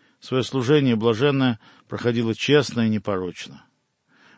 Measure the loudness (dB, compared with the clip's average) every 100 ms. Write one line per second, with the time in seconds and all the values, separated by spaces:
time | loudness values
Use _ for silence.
0 | _ _ -6 -4 -2 -2 2 4 4 2
1 | 0 2 0 2 0 -2 -8 -20 _ -4
2 | -2 0 -2 -2 2 2 2 0 0 0
3 | -2 -4 -6 -10 -16 -20 -20 _ _ _
4 | _ _ _